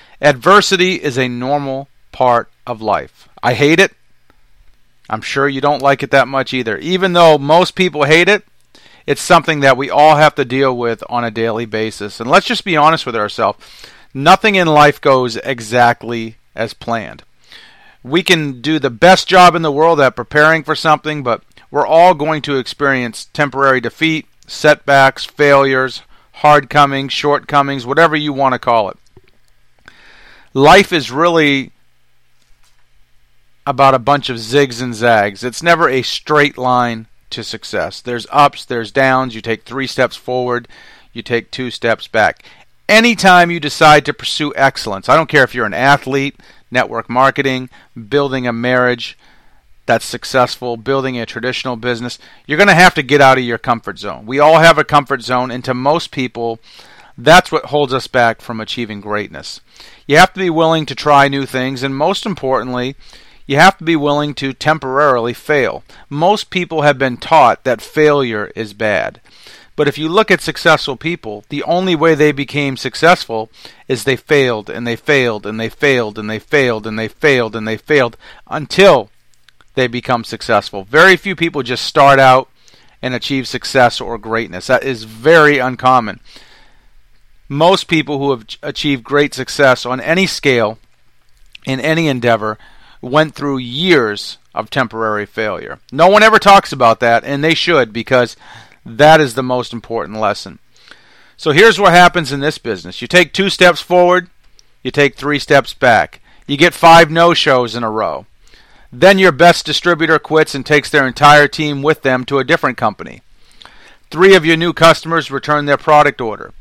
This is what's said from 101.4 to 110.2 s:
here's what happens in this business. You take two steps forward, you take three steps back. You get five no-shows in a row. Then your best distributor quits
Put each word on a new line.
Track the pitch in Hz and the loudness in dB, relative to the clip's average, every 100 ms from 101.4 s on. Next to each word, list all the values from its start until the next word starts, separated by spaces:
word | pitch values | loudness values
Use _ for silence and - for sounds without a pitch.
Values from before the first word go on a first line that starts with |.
| 165 | -2
here's | 143 226 185 | 4 4 4
what | 196 | 4
happens | 170 175 180 143 | 6 6 4 -4
in | 139 | -4
this | 143 - | -4 -6
business. | 117 95 85 - | -8 -8 -10 -14
You | 123 | -2
take | 180 175 | 0 0
two | - 196 | -2 -2
steps | - 180 160 | 2 2 2
forward, | - 180 175 180 175 _ _ _ _ _ | 0 2 4 2 -2 _ _ _ _ _
you | 127 | -6
take | 143 143 - | 0 0 -2
three | 147 143 | -6 -4
steps | - 143 131 | 0 0 0
back. | - 131 110 76 - _ _ - | 0 2 4 2 -6 _ _ -8
You | 143 | 0
get | 175 | 0
five | - 170 165 165 | 4 6 6 4
no-shows | 160 175 170 - 131 120 113 | 2 2 2 0 0 -2 -6
in | |
a | 113 | -6
row. | 110 98 71 - _ _ _ _ _ _ | -4 -4 -6 -12 _ _ _ _ _ _
Then | 123 175 196 | 2 4 6
your | 190 | 4
best | 135 175 165 - | 6 4 4 -2
distributor | 143 175 165 160 | -4 -2 0 0
quits | 156 | 0